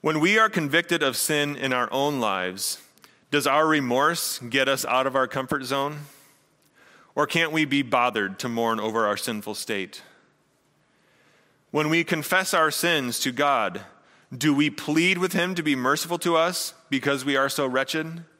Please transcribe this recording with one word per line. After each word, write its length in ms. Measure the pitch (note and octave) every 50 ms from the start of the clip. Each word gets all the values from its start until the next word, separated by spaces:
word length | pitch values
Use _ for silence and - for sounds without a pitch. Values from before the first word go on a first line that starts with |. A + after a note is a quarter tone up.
When 180 | - D3+ D#3 D#3
we 200 | D3+ F#3 G#3 A3
are 100 | A3 G#3+
convicted 540 | G#3+ F#3+ D#3 C#3 C#3+ E3+ E3+ - F3 D#3+ D3+
of 140 | C3+ A#2+
sin 380 | - - - D#3 D3 D3 C#3+ D3
in 180 | C3+ C3+ C3+ B2+
our 180 | B2+ A#2+ -
own 280 | - C3+ C#3 D3 D3 C3
lives, 600 | A#2 G#2 F#2+ F#2 F2+ F#2 F#2 G2 - - - - - _ _ _ - - _ _ _ _
does 160 | - D3 C#3
our 180 | C#3+ C3+ D3+ D#3
remorse 720 | D#3 D#3 D3+ C3+ A#2+ A#2+ C3 C#3+ D#3 E3+ E3 - - -
get 320 | - B2+ A#2+ A#2 C3+ C3+ C3
us 160 | C#3 B2 -
out 220 | - A#2+ B2+ C3
of 80 | C3+ B2+
our 120 | C3+ C3
comfort 360 | - - C#3 C3 B2 D3+ C#3 C3
zone? 380 | A#2 C3+ C#3 C#3 C#3+ D3+ D3 D3 - - - - _ _ _ _ _ _ _ _ _ _ _ - - - - - _ _
Or 100 | C#3+ D3
can't 260 | C#3+ - E3+ E3 D#3
we 140 | D#3 D#3+ D#3
be 160 | C#3 C#3 C#3+
bothered 560 | C#3 A#2 C#3 B2 A#2+ B2 G#2 A2 G2+ F#2+ F#2+ -
to 100 | - B2
mourn 300 | A#2 A#2 A#2 A2+ A2+ A2
over 280 | G#2+ A2 A2 A2+ A2
our 100 | G#2 G#2
sinful 380 | G2 - - A2+ G#2+ G2+ G#2+ G#2
state? 480 | - - - A2 G2 F#2+ - - - - - - _ _ _ _ _ _ _ _ _ _ _ _ _ _ _ _ _ _ _ _ _ _ _ _ _ _ _ _ _ _ _
When 180 | - D3 D3+ D3+
we 140 | D#3+ E3+ E3
confess 500 | - F3 D#3 D3 - F3+ F#3 F#3+ - -
our 160 | E3+ D#3+ D#3
sins 500 | C#3+ - - F3 E3 D3+ C3 B2 A2+ -
to 100 | - C3+
God, 500 | B2 B2 D3 C#3+ C#3 A#2+ G#2 F#2+ F2 - G2+ - - _ _ _ _ _ _ _
do 220 | C3+ B2 C3 D#3 C#3+
we 160 | C#3 D3+ D3
plead 480 | D3 - - - D3+ D#3+ E3+ F#3 F#3+
with 160 | F3 F3+ F#3 F3+
him 220 | F3+ F3 F3+ F#3
to 80 | E3+ D#3
be 120 | D3+ C#3
merciful 440 | C3 B2 B2+ D3 D3+ - E3 F3 E3+
to 160 | - E3+ E3+
us 380 | D#3+ E3 F3 F3+ - - - - - _ _
because 340 | C#3 C3 A#2+ C#3+ C#3+ C3+ B2+
we 100 | C#3+ C#3
are 140 | C3+ C3+ C3+
so 160 | - - C#3+
wretched? 580 | C3 B2+ C3 C3+ - - D#3+ D#3 E3 E3 E3 E3 _ _